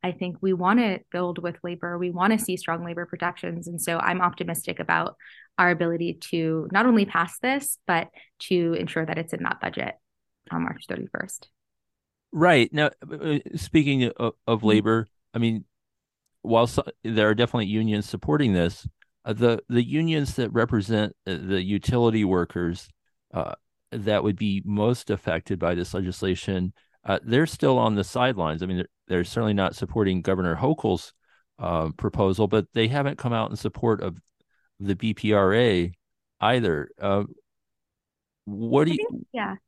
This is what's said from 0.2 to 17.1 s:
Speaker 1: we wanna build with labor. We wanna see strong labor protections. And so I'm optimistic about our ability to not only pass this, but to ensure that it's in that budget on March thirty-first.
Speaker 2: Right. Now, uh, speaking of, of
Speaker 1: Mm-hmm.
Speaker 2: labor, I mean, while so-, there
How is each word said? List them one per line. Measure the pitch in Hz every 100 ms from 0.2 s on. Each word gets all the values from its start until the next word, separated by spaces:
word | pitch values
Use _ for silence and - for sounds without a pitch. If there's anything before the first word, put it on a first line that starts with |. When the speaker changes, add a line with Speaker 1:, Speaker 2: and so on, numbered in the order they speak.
| 180 165
Speaker 1:
we | 190
wanna | 185 180 226 233 185 _
build | 175 180 175
with | 175 170
labor. | 175 175 175 175
We | 180
wanna | 175 190 220
see | 220 180
strong | - 170
labor | 170 170 170
protections. | 170 175 170 175 170 170
And | 170
so | - 165
I'm | - 180
optimistic | 180 - 170 170 - 175
about | 165 165 165 - - - - -
our | 180
ability | 175 170 170 170 - -
to | 175 160 160 156
not | 190 240
only | 226 196
pass | 170 165 -
this, | 254 277 277 - -
but | 170 170 - - _
to | - 180 170
ensure | 165 175 - 160
that | 165
it's | 165
in | -
that | - -
budget | - - - - _ _ _ _ _
on | 85
March | 82 - -
thirty-first. | - - 50 190 - - _ _ _ _ _ _ _ _
Speaker 2:
Right. | 160 175 156 117
Now, | 151 151 - 139
uh, | 151 151 147 - 160
speaking | - 160 143 139 120
of, | - 117 - -
of | 113
Speaker 1:
Mm-hmm. | 110
Speaker 2:
labor, | 107 107 113 113 _ _
I | 117
mean, | 117 113 - _ _ _ _ _ _ _
while | - 113 120
so-, | - - -
there | 113